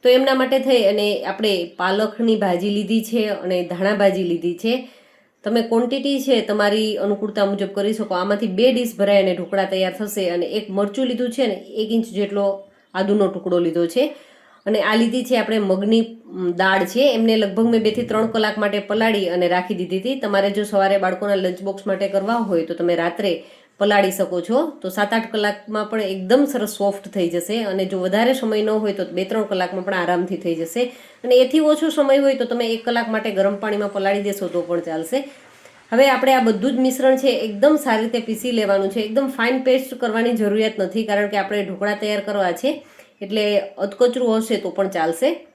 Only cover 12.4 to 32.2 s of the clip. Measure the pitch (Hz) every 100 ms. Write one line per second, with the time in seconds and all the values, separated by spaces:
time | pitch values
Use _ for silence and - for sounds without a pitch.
12.4 | 202 196 - _ _ 180 196 208 190 190
13.4 | 185 175 175 165 170 247 294 - - -
14.4 | _ _ - 214 185 220 226 247 247 247
15.4 | 214 220 196 190 202 226 226 - - 185
16.4 | 180 175 190 196 185 233 277 226 226 220
17.4 | 202 185 233 226 214 214 233 214 220 220
18.4 | 214 214 202 202 202 214 220 214 185 180
19.4 | 175 180 185 180 185 190 233 262 214 196
20.4 | 196 196 208 202 196 196 185 185 202 196
21.4 | 185 180 196 196 208 190 196 196 196 233
22.4 | 208 170 160 170 175 170 170 - 202 165
23.4 | - - _ _ 202 202 190 190 175 175
24.4 | 170 247 320 - 185 185 202 226 220 214
25.4 | 208 208 - 214 214 220 196 190 185 254
26.4 | 285 254 214 - 202 202 - 202 170 175
27.4 | 170 226 214 190 185 190 185 202 240 262
28.4 | 226 214 214 214 214 202 180 175 185 220
29.4 | 208 190 180 190 180 190 175 180 185 180
30.4 | 175 160 165 - 165 - - - 240 247
31.4 | 254 311 302 302 320 311 269 277